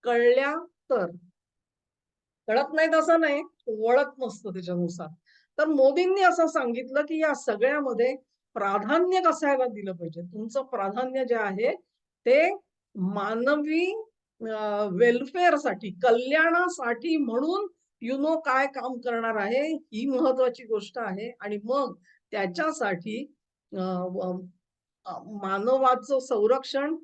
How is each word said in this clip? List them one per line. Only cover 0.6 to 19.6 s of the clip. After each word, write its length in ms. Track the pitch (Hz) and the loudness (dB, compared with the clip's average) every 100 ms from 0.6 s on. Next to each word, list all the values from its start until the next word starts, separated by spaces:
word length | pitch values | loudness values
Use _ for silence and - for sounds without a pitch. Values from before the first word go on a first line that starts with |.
| 349 _ _ | -8 _ _
तर. 160 | 254 175 175 - _ _ _ _ _ _ _ _ _ _ _ - | 0 0 -6 -20 _ _ _ _ _ _ _ _ _ _ _ -2
कळत 180 | 226 285 | 0 0
नाहीत 200 | 311 320 | 0 2
असं 260 | 320 320 330 | 2 4 4
नाही, 220 | 311 285 339 _ - | 4 0 -4 _ -8
वळत 440 | 220 226 247 277 269 | -2 2 4 2 -4
नसतं 320 | 240 196 208 | -10 -8 -10
त्याच्यानुसार. 580 | 180 175 175 175 175 156 160 _ _ _ - | -10 -6 -2 -4 -4 -12 -14 _ _ _ -2
तर 80 | 311 | 0
मोदींनी 560 | 294 269 285 359 392 | 4 4 4 2 4
असं 240 | 370 349 320 | 4 4 2
सांगितलं 560 | 320 247 240 254 269 | 0 -2 -4 -4 -4
की 180 | 294 320 | -2 0
या 140 | 311 | 0
सगळ्यामध्ये 800 | 277 - 214 247 294 269 220 247 277 _ _ _ | -2 -4 0 0 0 -2 0 0 -2 _ _ _
प्राधान्य 680 | 233 196 202 208 311 359 370 | -6 -2 -2 0 2 2 4
कशाला 440 | 349 320 294 269 | 2 2 0 0
दिलं 280 | 254 208 196 | 0 -4 -10
पाहिजे, 280 | 175 165 165 | -8 -10 -10
तुमचं 420 | 175 214 220 269 | -14 -12 -6 -6
प्राधान्य 600 | 262 233 196 208 254 262 | -6 -4 -4 -4 -4 -4
जे 100 | 247 | -2
आहे 420 | 233 208 196 240 381 _ _ _ _ - | -2 -2 -2 -2 -2 _ _ _ _ 4
ते 280 | 269 339 392 _ _ _ | 4 4 0 _ _ _
मानवी, 1080 | 208 185 208 196 226 247 294 294 320 359 440 440 _ _ _ | -4 -4 -2 -4 0 0 0 0 0 0 -4 -10 _ _ _
अ, 480 | 226 220 214 208 208 | -10 -6 -4 -2 -2
वेलफेअरसाठी, 1000 | 180 240 240 269 359 349 302 277 196 214 | 4 4 4 -2 2 4 4 0 -4 -8
कल्याणासाठी 1300 | 180 247 233 254 302 320 339 359 339 247 233 330 320 | 0 4 4 4 2 4 4 0 -2 -4 -4 0 0
म्हणून 500 | 254 233 302 381 403 _ _ _ | 0 0 0 -2 -4 _ _ _
युनो 400 | 226 269 302 320 | -6 -2 0 0
काय 260 | 320 262 277 | 0 0 0
काम 260 | 269 247 | -2 -8
करणार 420 | 247 247 233 226 220 | -6 -4 -2 -2 -2
आहे, 380 | 196 254 | 0 0